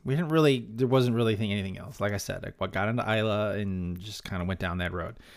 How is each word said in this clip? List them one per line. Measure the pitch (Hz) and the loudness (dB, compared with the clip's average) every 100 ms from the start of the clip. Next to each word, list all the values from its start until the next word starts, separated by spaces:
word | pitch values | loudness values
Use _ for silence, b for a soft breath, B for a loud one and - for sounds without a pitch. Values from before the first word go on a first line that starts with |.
We | - | -2
didn't | 143 165 | -2 2
really, | 160 156 131 113 | 6 6 4 0
there | 113 127 | 0 4
wasn't | 135 123 117 | 4 4 4
really | 113 | 2
thing, | 104 107 | 2 0
anything | 101 95 92 | 0 -2 -6
else. | 90 - | -10 -4
Like | 101 | -2
I | 101 | -2
said, | - 95 | -4 -8
I, | - - | -8 -6
I | 95 | -4
got | 95 101 | -2 0
into | 120 | 0
Islay | - 110 110 104 107 101 | 0 2 2 0 0 -2
and | 101 92 87 87 | -2 -2 -4 -6
just | 104 101 | -8 -12
kinda | - 92 | -8 -4
went | 90 92 | -2 -2
down | 92 87 | -2 -2
that | 90 | -2
road | 87 85 - B | -4 -8 -10 B